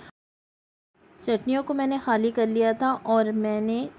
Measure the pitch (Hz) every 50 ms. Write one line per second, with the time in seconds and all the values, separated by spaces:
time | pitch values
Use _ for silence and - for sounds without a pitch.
0 | - - - _ _ _ _ _ _ _ _ _ _ _ _ _ _ _ _ _
1 | _ _ - - - 247 226 208 - 247 262 269 269 285 285 277 269 262 277 269
2 | - 262 226 220 220 233 226 240 226 220 220 226 226 226 226 233 262 262 254 -
3 | - - 226 226 220 214 220 214 214 214 214 214 214 220 226 233 277 294 -